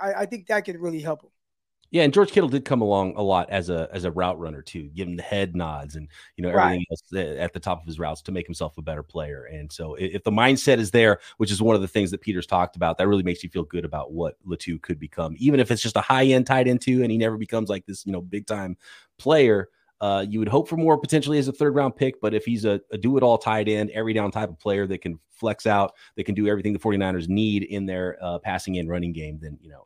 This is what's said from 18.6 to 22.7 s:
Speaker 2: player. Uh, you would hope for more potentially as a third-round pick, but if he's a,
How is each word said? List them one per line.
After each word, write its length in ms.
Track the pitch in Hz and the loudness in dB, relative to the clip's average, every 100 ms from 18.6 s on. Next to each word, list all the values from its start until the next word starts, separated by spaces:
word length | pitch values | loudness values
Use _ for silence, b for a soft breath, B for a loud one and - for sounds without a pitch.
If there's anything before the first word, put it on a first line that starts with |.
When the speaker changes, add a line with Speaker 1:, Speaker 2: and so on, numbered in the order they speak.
| 95 90 B B B - | -6 -10 B B B -6
Speaker 2:
player. 520 | 135 156 127 104 95 _ _ - | 2 6 6 6 0 _ _ -6
Uh, 240 | 104 98 101 | -2 0 -2
you 120 | 107 | -2
would 80 | 107 | 2
hope 200 | 135 - | 2 0
for 80 | 165 | 0
more 220 | 160 151 | 4 4
potentially 400 | 139 156 139 147 | 4 0 2 0
as 80 | 135 | 0
a 60 | |
third-round 420 | 131 147 143 135 | 0 2 2 0
pick, 260 | 127 131 - | 0 -2 0
but 140 | 107 | 0
if 100 | 107 | 0
he's 200 | 113 117 | 0 0
a, 160 | 107 | 0